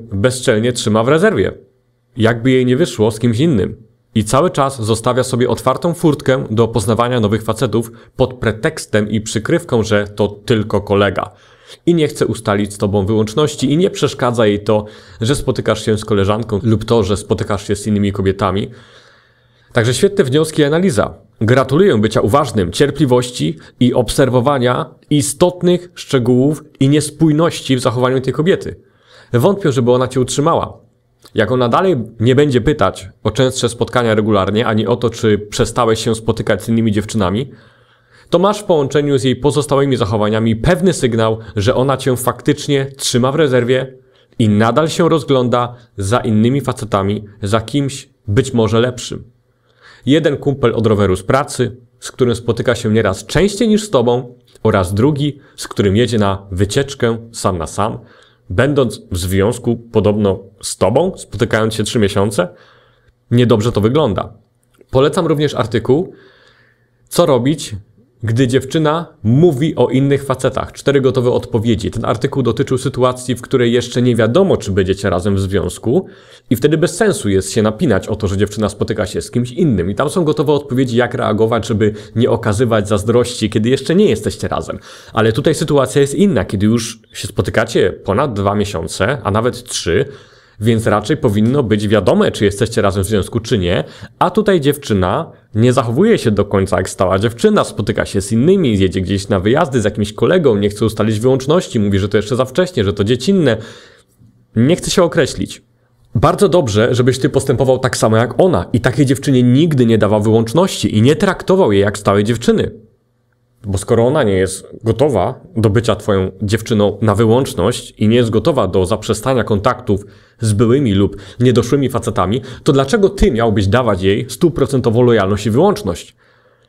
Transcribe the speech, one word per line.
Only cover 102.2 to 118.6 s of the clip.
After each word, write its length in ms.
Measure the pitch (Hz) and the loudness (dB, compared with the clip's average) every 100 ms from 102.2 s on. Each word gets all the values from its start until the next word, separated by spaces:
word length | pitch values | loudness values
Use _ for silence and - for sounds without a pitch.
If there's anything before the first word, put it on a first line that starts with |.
| 101 120 | -2 -2
za 80 | |
wcześnie, 400 | 127 - 180 - | -2 -2 -2 0
że 80 | 98 | -2
to 120 | 101 | 0
dziecinne. 520 | 101 123 190 196 147 110 113 - - _ _ _ - _ _ - | -2 0 2 2 2 0 -6 -20 -20 _ _ _ -20 _ _ 0
Nie 200 | 123 175 | 2 2
chce 140 | - | 0
się 120 | - | 2
określić. 600 | 170 165 131 - - - _ _ _ _ _ | 2 2 -2 -2 -8 -10 _ _ _ _ _
Bardzo 340 | - 156 175 196 | 0 2 2 2
dobrze, 460 | 170 135 101 120 | 2 2 2 2
żebyś 240 | 120 127 123 | 2 2 2
ty 100 | 143 | 0
postępował 500 | 135 - 127 131 127 | 0 0 0 2 2
tak 180 | 131 - | 0 0
samo 200 | 120 110 | 2 2
jak 240 | 117 - | 2 2
ona 260 | 185 131 90 | 2 2 0
i 80 | 120 | -2
takiej 260 | 131 127 135 | 0 0 0
dziewczynie 360 | 135 - 127 | 0 2 2
nigdy 440 | 123 123 170 139 117 | 4 4 4 2 4
nie 120 | 113 | 4
dawał 240 | 101 107 | 2 2
wyłączności 720 | 104 110 113 156 190 - 104 107 | 2 2 2 0 0 0 -2 2
i 60 | |
nie 140 | 117 160 | 4 4
traktował 560 | 196 180 - 185 165 | 0 -2 0 2 4
jej 100 | 101 | 4
jak 160 | 98 101 | 2 0
stałej 260 | - 101 | 0 2
dziewczyny. 640 | 104 117 - 131 107 - - _ _ _ _ _ _ _ 101 | 2 0 2 0 0 -6 -20 _ _ _ _ _ _ _ -6
Bo 120 | 95 | -6
skoro 280 | - 117 117 | 0 2 4
ona 160 | 151 | 2
nie 100 | 113 | 2
jest 340 | 95 95 - - - | 2 0 -4 -14 -8
gotowa 560 | 110 113 147 113 92 - - - | -4 0 2 2 0 -4 -10 -2
do 140 | 110 | 2
bycia 260 | 104 113 104 | 2 0 -2
twoją 340 | - 98 92 - | 0 0 0 -4
dziewczyną 560 | 104 110 - 110 104 - | -4 -4 0 2 2 2
na 120 | 107 | 0
wyłączność 760 | 101 113 120 135 - 90 123 - | 2 4 2 0 -2 -2 -2 -10
i 180 | - 107 | -2 2
nie 80 | 117 | 2
jest 140 | 117 | 2
gotowa 380 | 107 110 139 | 0 0 0